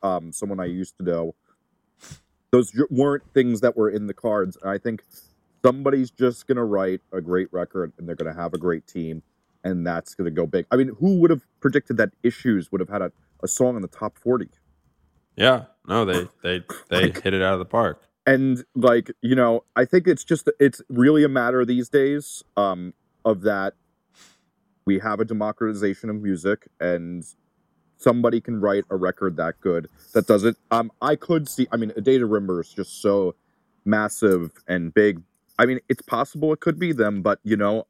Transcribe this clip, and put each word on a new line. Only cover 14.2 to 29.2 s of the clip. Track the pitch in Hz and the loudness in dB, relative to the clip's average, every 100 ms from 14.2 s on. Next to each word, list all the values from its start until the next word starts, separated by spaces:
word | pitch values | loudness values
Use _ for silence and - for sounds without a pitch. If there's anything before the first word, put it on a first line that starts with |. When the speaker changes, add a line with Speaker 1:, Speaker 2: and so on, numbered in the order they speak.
| 117 127 - _ _ _ _ _ _ _ _ - | -2 0 -2 _ _ _ _ _ _ _ _ 2
Speaker 2:
Yeah. | 120 123 - _ - | 4 4 0 _ -4
No, | 113 | 0
they, | 101 90 90 _ | 2 0 -4 _
they, | 90 90 - - - | -6 -6 -6 -16 -4
they | 90 | 0
Speaker 1:
Like, | 92 87 | 2 0
Speaker 2:
hit | 98 | -2
it | 95 | 0
out | 92 | 0
of | 95 | 0
the | |
park. | 90 117 104 - _ _ - | 0 0 0 -2 _ _ 2
Speaker 1:
and, | 135 135 123 - | 2 2 0 -4
like, | 131 123 117 - - | 2 4 4 0 -4
you | 120 | 0
know, | 131 120 117 - - | 2 4 2 -2 -2
I | 123 | 2
think | 185 175 | 2 2
it's | 151 | 0
just, | - 160 - - | 0 -2 0 4
it's | 139 - - | 2 2 -4
really | 120 131 156 | 2 4 6
a | 147 | 4
matter | 135 120 127 | 2 0 0
these | 120 123 120 | 0 -2 0
days, | 147 135 147 - - - - | 2 2 0 -6 -16 -8 -2
um, | 101 90 90 - _ _ | 0 -2 -8 -14 _ _
of | 113 101 | -2 0
that | 104 101 98 - _ _ _ _ - _ _ _ _ _ | 0 -2 -2 -6 _ _ _ _ -20 _ _ _ _ _
we | - 95 | -2 0
have | 107 104 | 0 -2
a | |
democratization | 113 110 107 - 110 104 101 98 113 | -2 -4 -4 -4 -4 -2 -2 -2 -6
of | 107 | -6
music, | 104 90 92 101 _ - | -4 -2 -2 -4 _ -6
and | 87 87 85 87 80 - _ _ _ _ _ _ | -2 -2 -4 -12 -14 -20 _ _ _ _ _ _
somebody | 127 120 120 117 | 2 4 4 2
can | - 110 | -2 -2
write | 101 101 - | 0 0 -2
a | 95 | -2
record | 92 - | -2 -2